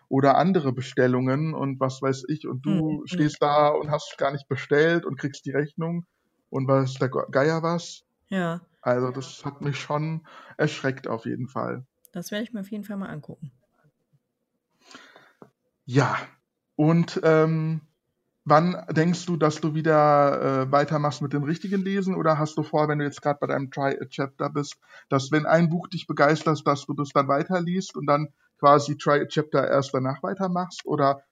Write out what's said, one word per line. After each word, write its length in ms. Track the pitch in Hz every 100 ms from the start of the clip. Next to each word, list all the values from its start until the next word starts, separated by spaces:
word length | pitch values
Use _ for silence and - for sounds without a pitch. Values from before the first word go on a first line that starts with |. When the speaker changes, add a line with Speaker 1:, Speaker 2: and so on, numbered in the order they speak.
| -
Speaker 1:
oder 260 | 135 139 131
andere 360 | 165 180 139
Bestellungen 800 | 123 123 - 127 127 131 135 160
und 260 | 143 139 131
was 220 | 135 131
weiß 220 | 135 131 127
ich, 180 | 151 120
und 160 | 127 151
du 40 |
Speaker 2:
Mhm, 280 | 160 156 151
mhm. 60 | -
Speaker 1:
stehst 320 | 180 151 151
da 280 | 147 147 147
und 220 | 156 147
hast 280 | 151 - -
gar 120 | 139
nicht 160 | 143 -
bestellt 580 | 131 - 143 160 170 165
und 100 | 135
kriegst 280 | 151 143 -
die 40 |
Rechnung 540 | 135 151 - 165 170 170 _ _ _ -
und 180 | 139 131
weiß 260 | 135 131
der 140 | 131 131
Ge-, 160 | 135 -
Geier 320 | 135 147 160
was. 420 | 165 170 - - _ _ -
Speaker 2:
Ja. 320 | 190 175 170 - _
Speaker 1:
Also 280 | - 123 127
das 340 | 127 131 - 143
hat 160 | 135
mich 160 | 147 135
schon 480 | - 147 156 160 - - - -
erschreckt 500 | 151 - 135 131 -
auf 160 | 113
jeden 240 | 120 120 127
Fall. 360 | 120 120 123 131 _ _
Speaker 2:
Das 180 | 180 175
werde 140 | 208
ich 80 | 226
mir 80 | 214
auf 100 | 196
jeden 140 | 214
Fall 140 | 202 202
mal 100 | 180
angucken. 420 | 156 - - 143 _ _ _ 151 _ _ _ _ _ _ _ _ _ _ - - - _ _ - _ _ _ -
Speaker 1:
Ja, 300 | 127 127 - - _ _ _ _ -
und, 440 | 151 165 170 -
ähm, 580 | 160 156 160 160 156 160 - _ _ _ _ _
wann 400 | - 151 175 175 -
denkst 360 | 160 165 170 -
du, 100 | 170
dass 240 | 151 151
du 140 | 160
wieder, 880 | 151 160 151 151 143 143 139 139 135 131
äh, 60 |
weitermachst 500 | 143 147 156 147 143
mit 100 | 143
dem 100 | 147
richtigen 380 | 139 170 196 196
Lesen? 320 | 190 196 190
Oder 240 | 175 160 151
hast 180 | 151 156
du 60 |
vor, 260 | 147 151 151
wenn 100 | 151
du 60 |
jetzt 180 | 143 143
grad 180 | 151 143
bei 60 | -
deinem 240 | 139 135
Try 280 | - 139 -
a 40 | 135
Chapter 440 | - 135 - 143
bist, 260 | 151 143 - _ - -
dass 220 | 139 131
wenn 140 | 156 151
ein 220 | 160 170
Buch 200 | 175 -
dich 180 | 165 -
begeistert, 600 | 151 143 156 160 151 -
dass 200 | 143 -
du 80 |
das 160 | 147 143
dann 180 | 147 135
weiterliest 680 | 139 - 185 170 185 190 -
und 100 | 143
dann 220 | 147 151 _ _ -
quasi 380 | 143 147 143 143
Try 240 | - 143
a 40 | -
Chapter 420 | - 151 143 131
erst 240 | 139 135
danach 300 | 131 131 139
weitermachst? 640 | 185 190 190 175 180 - -
Oder 360 | 147 139 139 _